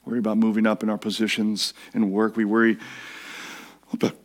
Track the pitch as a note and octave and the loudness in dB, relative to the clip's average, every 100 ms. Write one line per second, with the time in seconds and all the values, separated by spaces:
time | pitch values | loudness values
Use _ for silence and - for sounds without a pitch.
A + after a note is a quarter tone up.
0 | - A#2+ A2 G#2+ A2 G#2+ A2 G#2+ G#2+ G#2+ | -4 -2 2 4 4 4 2 2 0 -2
1 | A2 G2 G#2+ - G#2+ G#2 - - - B2 | -4 -2 0 0 0 0 -4 -6 -8 0
2 | G#2 G2 A2 A2 G#2 A2 A2+ G#2+ - - | 0 2 0 2 2 4 4 2 -6 -16
3 | - - - - - - - - _ - | -16 -16 -16 -16 -16 -16 -20 -20 _ -2
4 | A2+ - | -2 -4